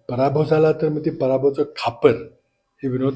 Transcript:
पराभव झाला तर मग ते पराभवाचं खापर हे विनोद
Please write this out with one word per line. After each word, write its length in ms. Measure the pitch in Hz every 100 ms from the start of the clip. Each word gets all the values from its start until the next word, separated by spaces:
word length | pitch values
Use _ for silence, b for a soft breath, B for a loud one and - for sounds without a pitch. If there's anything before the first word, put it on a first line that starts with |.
| -
पराभव 340 | 123 135 151 156
झाला 260 | 156 156
तर 180 | 156 156
मग 160 | 151 156
ते 40 |
पराभवाचं 540 | - 131 131 139 139
खापर 480 | 147 - 120 - 143 - - _ _ _ _ -
हे 40 | 135
विनोद 260 | 127 131